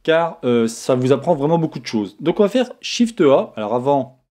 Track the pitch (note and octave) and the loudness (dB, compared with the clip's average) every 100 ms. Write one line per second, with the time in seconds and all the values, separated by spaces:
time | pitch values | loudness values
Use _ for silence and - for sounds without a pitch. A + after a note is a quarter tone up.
0 | - D#3+ E3 - B2+ A#2+ A2+ - - B2+ | 0 0 0 -4 0 0 0 -2 -2 0
1 | B2+ C3+ D3 D#3 D3 E3+ D#3+ C#3+ - A2+ | 2 2 2 0 0 0 -2 -6 -6 -4
2 | G2 - D#3+ F3 G3+ B3 B3 - - - | -4 -4 -4 2 2 2 -4 -6 -12 -2
3 | A#3 - D3 C#3+ A2 - G#2+ B2 C3 C#3+ | -2 2 4 4 0 -6 -4 -2 0 -2
4 | C3 _ _ _ | -2 _ _ _